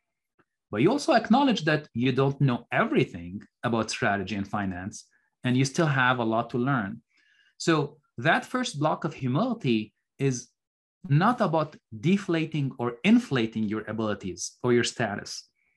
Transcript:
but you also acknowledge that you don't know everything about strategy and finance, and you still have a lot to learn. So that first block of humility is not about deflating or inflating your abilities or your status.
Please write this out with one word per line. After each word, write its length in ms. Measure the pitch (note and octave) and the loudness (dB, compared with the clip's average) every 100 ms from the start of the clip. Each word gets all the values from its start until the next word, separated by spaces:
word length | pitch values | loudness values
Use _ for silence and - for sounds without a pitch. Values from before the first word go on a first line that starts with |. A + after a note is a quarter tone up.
| _ _ _ _ _ _ _ | _ _ _ _ _ _ _
but 120 | G#2 | 2
you 80 | D#3 | 2
also 240 | C#4+ - | 2 2
acknowledge 500 | A#3+ A3 A#3+ C#4+ F#3 | 2 4 4 4 2
that 240 | D#3 D3+ - | 0 0 -2
you 180 | A#2 B2+ | -2 0
don't 280 | B2+ C#3 C#3 | 2 0 2
know 260 | C#3 A#2+ - | 2 2 -2
everything 680 | C3 C#4 C4 - F2 F2 G2 - _ | -2 2 2 0 -4 -12 -12 -14 _
about 260 | A#2+ A2+ A2 | -2 0 -2
strategy 460 | - A2+ G2+ F#2+ G#2 | -2 0 0 -2 -4
and 100 | G2 | -4
finance, 600 | G#2+ G2 F2 F#2+ - - _ _ _ | -4 -4 -6 -10 -12 -18 _ _ _
and 140 | B2+ B2+ | -2 2
you 80 | |
still 220 | C3+ - D#3+ | 0 2 0
have 320 | C3 B2+ B2+ | 2 2 2
a 40 | |
lot 260 | A2+ A2+ A#2 | 0 0 -2
to 80 | B2 | -2
learn. 440 | B2+ C3+ G2 A2+ - _ _ _ _ _ | 0 0 -2 -8 -16 _ _ _ _ _
So 400 | - D#3+ C#3+ - _ - | 0 2 0 -8 _ -4
that 260 | C3+ F3 | 0 0
first 340 | - B3+ A#3+ D3 | 0 -6 -6 -2
block 260 | D3+ F3 | -2 -2
of 100 | D#3+ | -4
humility 800 | - C3 C#3 B3+ A#3 C3+ A2 G#2+ _ _ _ | -4 -4 -2 -2 -2 0 0 -2 _ _ _
is 300 | C#3 A#2+ - _ _ _ _ _ - | -2 -2 -8 _ _ _ _ _ 0
not 320 | C#3+ G3+ B3 | 4 4 2
about 340 | F#3+ D#3+ D3+ - _ G#2+ | 2 0 -2 -6 _ -4
deflating 720 | D3+ G3 - E3 D#3+ D#3 C3+ - | 2 2 2 -2 -2 -2 -4 -2
or 200 | A#2+ A#2 | -6 -2
inflating 640 | G3 A#3+ A#3+ C3 A2+ A2 | 4 4 4 0 0 -2
your 180 | G#2+ G#2+ G#2 | -4 -4 -6
abilities 720 | A2 A2 G2 F#2+ F2 - - | -4 -4 -4 -6 -10 -12 -4
or 100 | B2 | 2
your 120 | A#2+ | 2
status. 640 | A2+ - A2+ G#2 - - - _ _ | 2 -2 -2 -2 -8 -14 -16 _ _